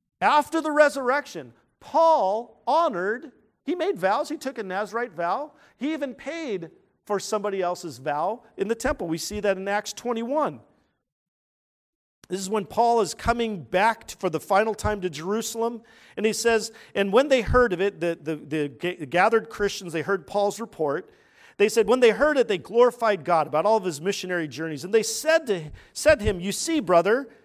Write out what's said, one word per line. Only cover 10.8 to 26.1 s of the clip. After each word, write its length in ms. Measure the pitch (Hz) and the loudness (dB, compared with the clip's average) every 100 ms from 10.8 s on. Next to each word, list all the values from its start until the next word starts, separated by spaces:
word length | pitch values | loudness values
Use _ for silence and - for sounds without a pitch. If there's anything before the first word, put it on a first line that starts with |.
| _ _ _ _ _ _ _ _ _ _ _ _ _ _ - | _ _ _ _ _ _ _ _ _ _ _ _ _ _ -10
This 120 | 185 | -8
is 80 | 190 | -4
when 160 | 214 | -4
Paul 380 | 170 - 233 233 | -4 0 2 2
is 100 | 180 | 0
coming 500 | - 226 240 226 196 | -2 -2 0 -2 -4
back 440 | 120 180 220 220 - | -2 2 2 0 -10
to, 100 | - | -6
for 140 | 185 | -4
the 100 | 226 | -4
final 340 | - 196 220 | 2 2 2
time 280 | 208 208 208 | -2 -4 -4
to 80 | 180 | -6
Jerusalem. 720 | 143 170 214 220 226 233 233 - - - - | -6 -4 -4 -4 -4 -4 -4 -16 -20 -16 -2
And 80 | |
he 80 | 214 | -2
says, 400 | 220 233 226 - - - | 0 2 2 -2 -14 -8
and 180 | - 196 | -2 2
when 160 | 214 285 | 4 4
they 140 | 262 | 2
heard 320 | 202 247 240 | 4 4 4
of 60 | 170 | 2
it, 180 | 202 160 | -2 0
the, 180 | 170 165 | -4 -4
the, 140 | 147 156 | -6 -8
the 320 | 151 156 143 | -4 -4 -4
ga-, 360 | 117 175 175 | -4 -6 -6
gathered 460 | 139 165 202 226 180 | -2 2 4 4 0
Christians, 420 | - 202 - 180 | -4 -4 -4 -6
they 80 | 160 | -6
heard 260 | 151 196 147 | -2 -4 -2
Paul's 320 | 202 202 196 | -2 -2 -4
report. 540 | 226 - 151 151 - _ _ _ - - | -10 -4 -2 -2 -6 _ _ _ -10 2
They 100 | 208 | 2
said, 200 | 226 196 | 4 4
when 120 | 254 | 6
they 100 | 240 | 6
heard 280 | 196 302 277 | 6 4 4
it, 100 | 233 | 2
they 80 | 190 | 0
glorified 680 | - 226 247 240 226 196 | 0 4 4 4 0 0
God 220 | 139 165 143 | 2 2 2
about 200 | 147 190 | 2 2
all 100 | 220 | 2
of 80 | |
his 160 | 185 143 | 0 -4
missionary 480 | 175 196 185 175 156 | -4 -4 -4 -4 -4
journeys. 340 | 123 160 147 | -6 -8 -8
And 120 | 175 | 0
they 80 | 220 | 0
said 440 | 220 - 302 320 277 | 2 -4 2 2 2
to, 220 | 185 151 - - | -4 -4 -16 -16
said 280 | - 196 | 0 4